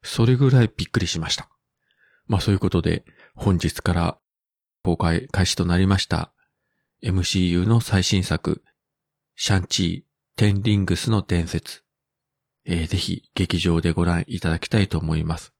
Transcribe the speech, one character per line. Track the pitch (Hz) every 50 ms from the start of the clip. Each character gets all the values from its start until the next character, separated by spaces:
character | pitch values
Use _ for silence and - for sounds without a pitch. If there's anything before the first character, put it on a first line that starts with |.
そ | - - - - 117
れ | 117 127
ぐ | 123 139 131
ら | 127 127
い | 117 107 _
び | - -
っ | -
く | - -
り | -
し | 170 - 82
ま | 80 76
し | -
た。 | - - _ _ _ _ _ _ _ _ _ _ _ _ _ _ _ _
ま | _ 110 95
あ、 |
そ | - -
う | 101
い |
う | 92
こ | - 92
と | - 87
で、 | 80 85 82 85 _ _ _ _ - _ _
本 | - - 101 95 85
日 | - 76 - -
か | - -
ら | 85 85 85 82 - _ _ _ _ _ _ _ _ _ _ _ _ _
公 | _ 92 85
開 | - - 82 82 85 - -
開 | - 98 92
始 | - -
と | - 85
な | 87 87
り | 90 95
ま | 95 98 92
し | -
た、 | _ 80 82 82 - _ _ _ _ _ _ _ _ _ _ _ _ _ _
エ | - -
ム | 92 95 90
シ | - - 98
ー | 90 87
ユ | 85 87
ー | 90
の | 107 113 117
最 | 113 - - 95
新 | 90 - - 95 90
作、 | - 78 - _ 78 - - _ _ _ _ _ _ _ _ _ _ _ _ _ _ _
シ | - - -
ャ | 101 92
ン | 87
チ | - - - 92 85 87 92 -
ー、 | _ _ _ _ _ _ -
テ | 110 104
ン | 98 98
リ | 98 117 104
ン | 101 98
グ | 87 92
ス | - - -
の | 110 101
伝 | - - - 85 85 82
説。 | - 82 _ - - - _ _ _ _ _ _ _ _ _ _ _ _ _ _ _ _ _
え | - 87 82 82
ー、 |
ぜ | 78 -
ひ | 92 - - 90 - _ _ _
劇 | - 95 - - 85
場 | 78 92 82 82
で | 80 85
ご | 80 - 87
覧 | 85 85 85 - -
い | - 92
た | - 82
だ | 82 82
き | - -
た | - 110
い | 98
と | - - 80
思 | 71 78 80
い | 78 78
ま | 80 82 85
す。 | - - _ _